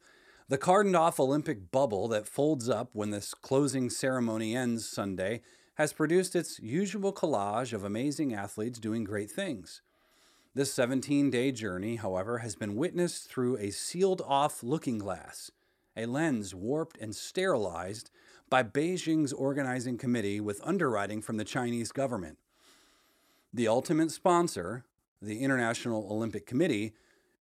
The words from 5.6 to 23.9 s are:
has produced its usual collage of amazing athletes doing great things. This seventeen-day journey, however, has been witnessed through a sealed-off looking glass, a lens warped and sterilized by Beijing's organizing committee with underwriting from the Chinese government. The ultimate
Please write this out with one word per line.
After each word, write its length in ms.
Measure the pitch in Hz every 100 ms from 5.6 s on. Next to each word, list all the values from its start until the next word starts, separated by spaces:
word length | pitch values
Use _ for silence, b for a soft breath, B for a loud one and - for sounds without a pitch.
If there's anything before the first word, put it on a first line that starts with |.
| b
has 180 | - 151
produced 460 | - 156 180 185 180
its 200 | 165 -
usual 500 | 110 151 202 208 196
collage 640 | 190 170 113 101 110 127
of 100 | 110
amazing 500 | 101 107 143 143 143
athletes 460 | 104 101 - 113 120
doing 240 | 110 113
great 260 | 101 104 104
things. 520 | - 196 107 85 - b b b b b b b
This 200 | - 139
seventeen-day 760 | - 123 131 135 143 143 120 135
journey, 460 | 117 110 90 104 117
however, 400 | 107 92 101 120
has 180 | 117 -
been 220 | 104 104
witnessed 500 | 170 170 175 - -
through 300 | - 123 123
a 140 | 101
sealed-off 920 | - - 175 190 185 156 139 147 -
looking 360 | 120 156 147 110
glass, 520 | 101 87 - - - - _ _ _ -
a 80 | 117
lens 480 | 135 165 120 98
warped 440 | 90 104 151 165 -
and 180 | 107 101
sterilized 960 | - - 190 135 95 82 92 107 - b b b -
by 120 | 131
Beijing's 680 | 117 139 165 185 - 156 143
organizing 680 | 135 135 143 131 127 123 120
committee 440 | 127 120 101 101
with 180 | 104 104
underwriting 600 | - 190 147 107 101 107
from 160 | - 110
the 80 | 104
Chinese 480 | 139 123 117 113
government. 440 | 131 135 117 80 - _ b b b b b b b b b b
The 160 | 120 110
ultimate 420 | 120 131